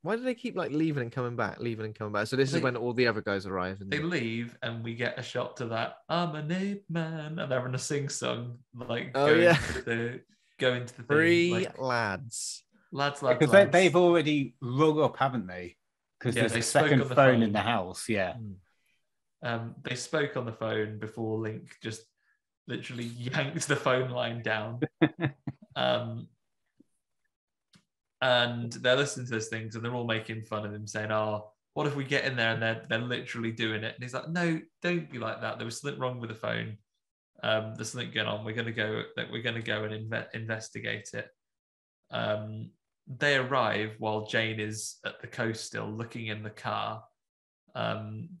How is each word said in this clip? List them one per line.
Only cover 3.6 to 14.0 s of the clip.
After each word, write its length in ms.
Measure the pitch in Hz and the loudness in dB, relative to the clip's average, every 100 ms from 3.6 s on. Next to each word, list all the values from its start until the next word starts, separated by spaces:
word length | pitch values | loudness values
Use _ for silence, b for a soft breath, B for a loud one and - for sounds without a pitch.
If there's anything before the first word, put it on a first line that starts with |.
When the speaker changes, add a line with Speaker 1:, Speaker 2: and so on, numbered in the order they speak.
| 92 98 | -2 -4
Speaker 1:
And 100 | 98 | -4
Speaker 2:
they 80 | 151 | -2
leave, 580 | 165 170 117 113 120 - | 0 -2 -2 -2 -6 -6
and 220 | 120 117 | -8 -6
we 120 | 113 117 | -6 -2
get 240 | 117 - | -4 -4
a 40 | |
shot 340 | - 123 113 - | -6 -4 -4 -6
to 80 | 117 | -4
that, 300 | 113 127 - - | -2 -4 -6 -2
"I'm 280 | 165 175 151 | 0 0 -4
an 160 | 151 | -4
ape 380 | 185 196 202 - | -2 -2 -4 -4
man," 500 | 165 160 160 151 160 | -4 -4 -6 -8 -6
and 120 | 143 | -2
they're 140 | 127 127 | -2 0
in 80 | 127 | -4
a 40 | |
sing-song, 800 | - 147 139 - 127 120 120 117 _ | -2 -2 -2 -4 -4 -4 -6 -12 _
like, 380 | 120 120 117 143 131 | -12 -6 -4 -2 2
Speaker 1:
Oh, 120 | 147 | 6
Speaker 2:
going 140 | 156 | 8
Speaker 1:
yeah. 100 | 170 160 | 8 6
Speaker 2:
to 260 | - - | 4 -6
the, 420 | - 117 120 127 - _ _ - | -2 -2 -2 -6 -16 _ _ 0
going 280 | 131 123 123 | 2 2 -4
to 80 | - | -12
the 60 | |
thing, 40 | 117 147 | 2 4
Speaker 1:
Three 340 | 165 170 175 | 6 6 4
Speaker 2:
like, 260 | 175 185 - | 2 -2 -4
Speaker 1:
lads. 840 | 131 120 110 95 113 - - - _ _ _ | 0 0 0 -2 -6 -8 -8 -10 _ _ _
Speaker 2:
"Lads, 300 | 135 143 - | -2 -2 0
lads, 160 | 135 123 | 2 4
Speaker 3:
Because 120 | 151 | 10
they, 80 | 196 | 10
Speaker 2:
lads." 120 | 196 | 10
Speaker 3:
they've 240 | 170 185 | 8 8
already 600 | 165 | 8